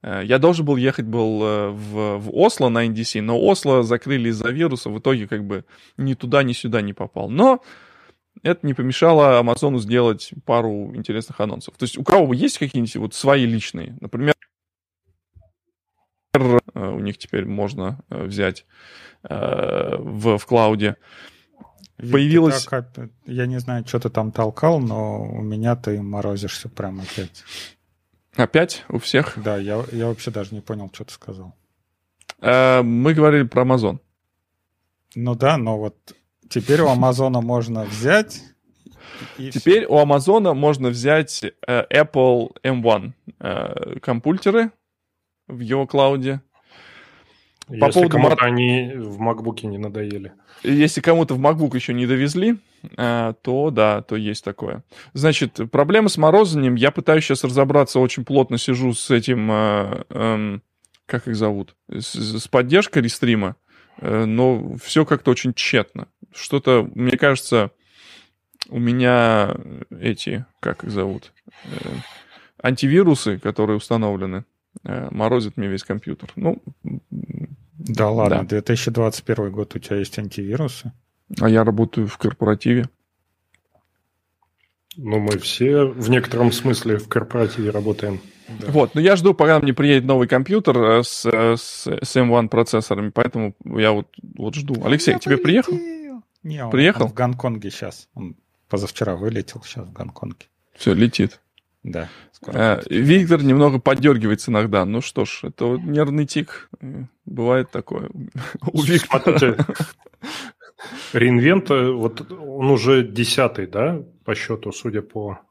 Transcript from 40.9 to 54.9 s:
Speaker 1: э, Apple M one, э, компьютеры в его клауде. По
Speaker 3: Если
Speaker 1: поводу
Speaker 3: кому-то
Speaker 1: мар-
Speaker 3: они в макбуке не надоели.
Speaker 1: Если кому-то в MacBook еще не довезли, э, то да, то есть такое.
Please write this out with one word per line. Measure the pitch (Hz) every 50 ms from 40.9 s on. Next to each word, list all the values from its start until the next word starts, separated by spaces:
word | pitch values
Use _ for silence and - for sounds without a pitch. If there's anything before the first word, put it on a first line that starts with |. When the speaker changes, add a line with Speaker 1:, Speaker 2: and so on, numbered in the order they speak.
| 120 120 117 139 151 160 156 - - - -
Speaker 1:
э, | 95 - _ - - 123 120 - -
Apple | - 139 151 151 - 139 131 127 123 123 117 - - - _
M | 139 131 123 113
one, | 117 110 104 95 117 127 _ _ - - _
э, | - - 92 - 57 - - - - - - -
компьютеры | - - 123 120 - 151 175 185 - 202 196 233 233 120 _ _ _ _ _ _ _ _ _ _ _ _ _ _ _
в | _ 127 120
его | 123 110 127 135 139
клауде. | 127 - 139 139 135 139 139 127 131 135 139 _ _ _ _ _ _ _ - - - - - - _ _ _ _ _ _ _ _ _ _ _ - _
По | 131
Speaker 3:
Если | 113 123 143 -
Speaker 1:
поводу | 180 175 170
Speaker 3:
кому-то | 156 151 127 151 -
Speaker 1:
мар- | - 123
Speaker 3:
они | 123 120 120 123 123 123 127 127 123 135
в | 131 113 107 101 101
макбуке | 110 113 117 110 110 113 107 - - 107
не | 101 98
надоели. | 104 104 101 107 104 104 101 101 98 95 - _ _ _ _ - -
Speaker 1:
Если | 120 139 147 151 151 - 156
кому-то | - 170 165 165 165 - 135
в | 127
MacBook | 131 147 160 160 156 139 123
еще | 127 - - 123
не | 123 127
довезли, | 120 131 127 135 143 151 180 190 226 240 202 _ _ _ _ - 160 -
э, | - 123 117 117 117 117 113 113 _ _
то | - 123 135 143 160
да, | 139 107 107 107 104 104 110
то | - 110
есть | 107 110 104 107 - _
такое. | - 101 - - - - 113 - _